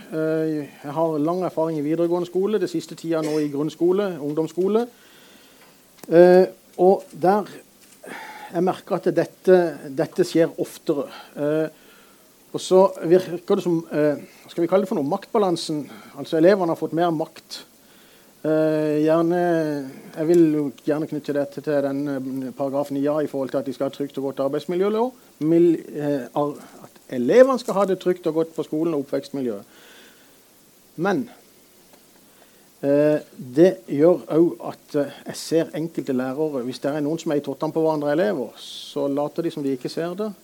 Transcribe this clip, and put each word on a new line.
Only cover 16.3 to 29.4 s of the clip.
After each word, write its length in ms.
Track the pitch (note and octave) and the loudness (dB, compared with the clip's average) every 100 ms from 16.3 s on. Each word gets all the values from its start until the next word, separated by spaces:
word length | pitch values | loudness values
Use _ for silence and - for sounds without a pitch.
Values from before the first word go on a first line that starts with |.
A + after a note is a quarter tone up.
| E3 | 4
elevene 320 | E3+ G3+ E3+ | 6 6 2
har 80 | D3+ | -2
fått 160 | D#3 D#3 | -4 0
mer 160 | F3 | 0
makt. 540 | D#3 D#3+ - - - - _ _ - - - _ _ | 0 -6 -10 -18 -18 -18 _ _ -20 -20 -20 _ _
Eh, 600 | D3+ D#3 D#3 D#3 D#3 D3+ D#3 | -2 2 2 2 0 2 4
gjerne, 320 | D#3+ E3 F3 F3 E3 D#3 D3 C3+ - - D#3+ | 4 2 2 2 0 0 -4 -8 -14 -16 -6
jeg 100 | D#3+ | 2
vil 140 | F3 D#3+ | 6 6
jo 100 | D3+ C#3+ - | 4 -2 -6
gjerne 240 | - D3 D#3 | -4 -2 -2
knytte 260 | D3 D3 | -6 -4
dette 300 | C#3+ C#3+ - | -4 -4 -6
til 200 | C#3 D3 | -2 0
den, 160 | C#3 C#3 D3 | 0 -2 -4
eh, 420 | C3+ C3 C3+ C3 | -6 -6 -8 -8
paragraf 400 | A#2+ C#3 C#3 C#3+ | -6 -4 -2 -4
ni 160 | C#3 C#3+ | -2 -2
A 140 | D3+ | -2
i 60 | D3 | -2
forhold 220 | C#3 C3 | -4 -4
til 60 | C#3+ | -4
at 40 | |
de 80 | C3+ | -6
skal 140 | A#2+ C#3 | -4 -6
ha 60 | |
trygt 240 | - C#3+ - | -6 -8 -6
og 60 | |
godt 160 | C3+ C3 | -8 -4
arbeidsmiljølov. 720 | C3+ D3 - F3+ G3 G#3+ B3 B3+ - - D3+ | -4 -4 -4 -2 0 0 -2 -6 -20 -6 2
Mil-, 320 | E3 F3 D#3+ - | 4 4 2 -2
eh, 320 | - D3 C#3+ B2 | -6 -4 -4 -4
ar-, 240 | D3 D3 C#3+ - - | -4 -4 -4 -16 -20
at 80 | - - - | -20 -20 -10
elevene 520 | C3 A#2+ G#3+ C4 B3+ | -4 4 6 6 4
skal 140 | - | -2
ha 100 | F#3+ | 0
det 160 | G3 F#3 | 0 0
trygt 260 | F3+ F3+ E3+ | -2 -2 -2
og 80 | |
godt 220 | D#3 E3 - | -2 -4 -4
på 80 | D3 | -6
skolen 280 | D#3 E3+ | -2 0
og 100 | D3+ C3+ | -2 -2
oppvekstmiljøet. 560 | C#3 C#3 C#3+ | -6 -6 -6